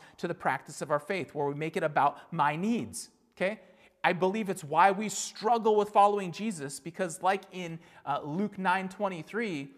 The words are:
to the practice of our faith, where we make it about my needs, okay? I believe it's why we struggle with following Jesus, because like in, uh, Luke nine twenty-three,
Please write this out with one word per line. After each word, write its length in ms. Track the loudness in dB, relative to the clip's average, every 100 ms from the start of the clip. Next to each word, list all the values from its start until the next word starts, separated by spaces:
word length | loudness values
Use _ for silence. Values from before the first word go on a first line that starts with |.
| -18 -8
to 80 | -6
the 80 | -4
practice 460 | -2 -2 -6 -12
of 80 | -2
our 100 | -2
faith, 360 | 0 -4 -4 -4
where 120 | -4
we 60 |
make 220 | -4 -4 -2
it 80 |
about 340 | 0 2 2 0 -6
my 240 | 0 0 0
needs, 540 | -2 -2 -4 -10 -14 _ _ -4
okay? 240 | -4 -4 -12 _ -20 _ 0
I 80 |
believe 360 | 2 2 0 -2
it's 140 | -6
why 280 | 0 6 6
we 180 | 6 -2
struggle 680 | -6 -8 -4 0 2 4 4
with 140 | 4
following 420 | 6 6 4 -2
Jesus, 480 | -4 -6 -6 -8 -10
because 420 | -10 -6 -6 -2
like 200 | 0 0 -4
in, 260 | -10 -10 -10 -14 -12 -6
uh, 160 | -6
Luke 340 | -4 -4 -4 -2
nine 300 | -2 0 -2
twenty-three, 840 | -4 -4 -4 -8 -6 -4 -6 -8